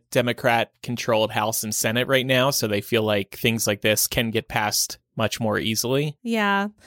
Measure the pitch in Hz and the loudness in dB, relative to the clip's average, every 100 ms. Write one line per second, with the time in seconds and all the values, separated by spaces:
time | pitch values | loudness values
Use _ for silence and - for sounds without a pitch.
0 | - 131 123 117 127 117 110 _ - 120 | 0 0 0 0 2 2 0 _ -8 -6
1 | - 110 110 110 107 110 110 104 117 113 | 0 2 2 0 -2 -2 -4 -2 0 0
2 | 123 135 127 127 131 139 113 104 101 113 | 2 0 2 2 2 0 0 -2 0 0
3 | 107 104 98 - 123 113 - 104 110 107 | 2 0 -2 -2 0 2 0 0 2 2
4 | - - 117 110 - 120 107 - - - | 0 0 0 -2 -2 -2 -2 -2 -4 -8
5 | _ - 107 - 113 104 82 110 117 135 | _ -4 -2 -2 -2 0 0 -2 0 0
6 | 151 147 240 226 208 196 208 208 | -2 -6 -6 -2 0 0 -2 -8